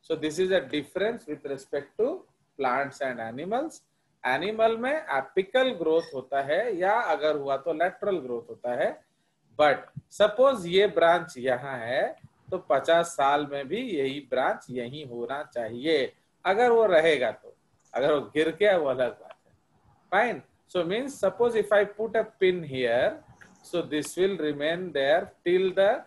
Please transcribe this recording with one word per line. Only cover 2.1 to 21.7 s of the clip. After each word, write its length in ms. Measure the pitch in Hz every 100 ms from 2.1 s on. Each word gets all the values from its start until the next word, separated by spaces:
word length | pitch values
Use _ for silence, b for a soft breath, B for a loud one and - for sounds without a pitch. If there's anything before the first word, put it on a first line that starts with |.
| 359 - _ _ -
plants 420 | 131 123 139 131
and 240 | 135 120 113
animals। 560 | 123 170 233 311 - _ _ _ _ 127
एनिमल 520 | 135 185 220 226 226
में 160 | 254
एपिकल 800 | 311 - 139 - - 190 254 262 208
ग्रोथ 320 | 160 160 165
होता 280 | 135 123 139
है 180 | 139 160 240 185
या 160 | 180 220 214 151
अगर 200 | 151 151
हुआ 200 | 139 135
तो 160 | 170
लेटरल 460 | 156 175 - 202 185
ग्रोथ 300 | 127 120 113
होता 260 | 113 120 123
है। 100 | 190 - _ _ _ _ _ -
But 320 | 147 131 - - _
सपोज 540 | - 208 208 269 254 170
ये 200 | 185 202
ब्रांच 500 | - 170 175 170 131
यहाँ 400 | 127 123 139 127
है 360 | 117 135 214 320 - _ -
तो 60 | 185 -
पचास 480 | 139 135 170 - -
साल 300 | 139 147 143
में 160 | 139 135
भी 140 | 202
यही 380 | 254 165 135 139 131
ब्रांच 360 | 127 147 214 -
यहीं 360 | 123 117 147 139
होना 340 | 120 120 139 147
चाहिए, 580 | 120 113 120 156 156 127 _ _ _ 180
अगर 260 | 196 247
वो 140 | 233 220
रहेगा 460 | 170 165 143 120
तो। 240 | 104 - _ _ _ _
अगर 200 | - 143
वो 80 | 147 117 151
गिर 200 | 160 160
गया 180 | 208 185
वो 120 | 143
अलग 300 | 127 123 107
बात 120 | -
है। 20 | - _ _ _ _ _ _ _
Fine। 300 | 190 233 165 - _ _
So 120 | 185 165
means 280 | 208 277 277
suppose 360 | 196 190 233 220
if 160 | 208